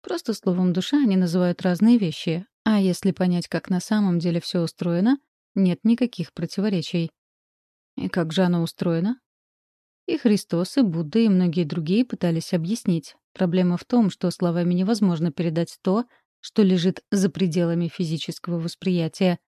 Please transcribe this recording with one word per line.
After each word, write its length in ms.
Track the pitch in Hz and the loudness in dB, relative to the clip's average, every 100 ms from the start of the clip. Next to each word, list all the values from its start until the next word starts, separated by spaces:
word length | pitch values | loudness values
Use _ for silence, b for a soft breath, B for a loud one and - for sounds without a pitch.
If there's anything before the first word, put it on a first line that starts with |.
Просто 320 | - 349 - | -8 -8 -6
словом 400 | 208 - 180 180 | -4 -2 2 2
"душа" 240 | 175 - 294 | 0 0 2
они 180 | 254 | 2
называют 460 | 190 180 180 180 175 | 2 2 2 0 0
разные 360 | 185 175 220 240 | -2 2 4 4
вещи, 480 | 180 - - 165 196 _ | 0 -4 -4 -6 -8 _
а 140 | 214 214 | 0 2
если 300 | 190 175 196 | 2 0 -2
понять, 360 | 180 180 175 - | 0 0 0 -2
как 220 | 165 - | -6 -2
на 100 | 180 | -4
самом 400 | - 214 202 175 | 0 0 2 0
деле 220 | 170 170 | 0 -2
всё 200 | - 180 | -2 -4
устроено, 560 | 165 - 175 170 214 277 _ _ _ | -4 -4 -2 2 2 2 _ _ _
нет 240 | - 185 175 | 0 0 2
никаких 500 | 220 233 240 - 160 | 2 2 0 -4 -12
противоречий. 800 | - 165 - 208 190 156 175 165 _ _ _ _ _ _ _ _ | -8 -8 -4 -2 -2 -2 -4 -4 _ _ _ _ _ _ _ _
И 140 | - 190 | -8 -4
как 240 | 190 165 | -2 -2
же 100 | 156 | 0
оно 180 | 180 175 | 2 2
устроено? 560 | 165 - 170 165 196 254 _ _ _ _ _ _ _ _ - | -2 -2 -2 0 -2 -4 _ _ _ _ _ _ _ _ -6
И 100 | 320 | 0
Христос, 600 | 233 208 - 170 185 - | 2 2 0 -4 -2 0
и 40 | |
Будда, 380 | 220 165 156 220 | 2 0 0 2
и 100 | 226 | 4
многие 340 | 185 180 165 | 4 2 0
другие 400 | 160 170 156 202 | -2 -4 0 0
пытались 500 | 247 - 175 165 - | 0 -2 -2 -2 -2
объяснить. 640 | 175 165 226 - 165 - _ _ | -2 -2 -2 0 -2 -4 _ _
Проблема 440 | - 185 185 180 175 | -4 0 2 2 0
в 80 | |
том, 240 | - 240 202 | 0 2 2
что 200 | - 180 | 0 -4
словами 420 | - 175 170 175 | -2 -2 0 0
невозможно 580 | 175 190 233 202 165 170 | 0 0 2 2 2 -2
передать 460 | 147 170 160 165 - | -2 -4 -2 -6 -4
то, 240 | 190 202 240 b b _ | -2 -2 -2 b b _
что 220 | - - | -4 2
лежит 400 | 196 185 180 - _ | 4 4 0 -4 _
за 180 | 202 180 | 0 0
пределами 580 | - 185 165 170 170 170 | 0 -2 0 0 0 -4
физического 720 | - 170 160 - - - 170 | -4 -4 -4 -6 -10 -6 -6
восприятия. 800 | 165 - 190 180 160 - 185 175 | -6 -6 -2 -2 -2 0 0 0